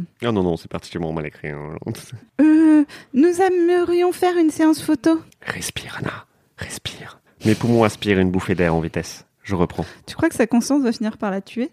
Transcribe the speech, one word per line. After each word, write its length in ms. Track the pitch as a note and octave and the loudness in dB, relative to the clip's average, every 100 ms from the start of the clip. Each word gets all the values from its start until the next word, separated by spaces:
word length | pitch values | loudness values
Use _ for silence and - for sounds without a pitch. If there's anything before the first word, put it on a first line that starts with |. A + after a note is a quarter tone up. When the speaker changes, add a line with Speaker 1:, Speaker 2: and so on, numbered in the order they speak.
| E3+ _ | -10 _
Speaker 1:
Non, 100 | A#2+ | -2
non, 100 | G#2+ | 0
non, 140 | F2+ E2 | 0 -2
c'est 120 | - | -6
particulièrement 440 | F2 - F2 E2 | -12 -10 -6 -4
mal 120 | D#2+ D2+ | -4 -8
écrit, 240 | - D2+ | -10 -10
hein. 260 | D2 D2 D#2+ - A2+ - A2+ - - | -10 -10 -10 -10 -12 -14 -20 -10 2
Speaker 2:
Euh, 420 | D#4 D#4 D#4+ D4+ C#4+ - - | 4 6 6 6 4 -4 -4
nous 280 | B3 E4+ E4+ | 2 2 4
aimerions 680 | F#4+ F#4 E4+ F4+ F4 F4 F4+ | 2 2 2 2 2 2 0
faire 260 | F4 F4+ F4 | 2 0 2
une 140 | D#4+ | 2
séance 300 | - D#4+ D#4 | 2 2 2
photo. 400 | - D4+ D#4+ D#4+ - _ | 0 0 2 0 -4 _
Speaker 1:
Respire, 540 | - - - - - - | -12 -8 -10 -10 -12 -10
Anna, 260 | - - - _ _ - | -8 -10 -16 _ _ -16
respire. 640 | - - - - - - _ _ G#2+ | -14 -12 -14 -14 -18 -20 _ _ 0
Mes 100 | G#2+ | 0
poumons 280 | A#2 A#2 | 2 4
aspirent 360 | A2 - G#2+ F#2+ | 2 0 0 2
une 100 | F#2 | 2
bouffée 240 | F#2 - | 0 -2
d'air 220 | F2+ F2 E2 | 0 2 2
en 40 | |
vitesse. 440 | D#2+ E2+ E2 - - _ | -2 -6 -8 -14 -20 _
Je 120 | - F#2+ | -6 -2
reprends. 300 | E2+ - E2 - - | -2 -2 -10 -12 -14
Speaker 2:
Tu 100 | - | -4
crois 120 | E4 | -2
que 60 | - | 0
sa 100 | A3+ | 0
conscience 380 | A#3+ - C#4+ | 0 0 0
va 80 | B3 | 0
finir 260 | A#3 G#3+ A3 | -4 -6 -6
par 140 | G#3+ | -6
la 80 | F#3+ | -6
tuer ? 300 | - - C4+ | -8 -8 -8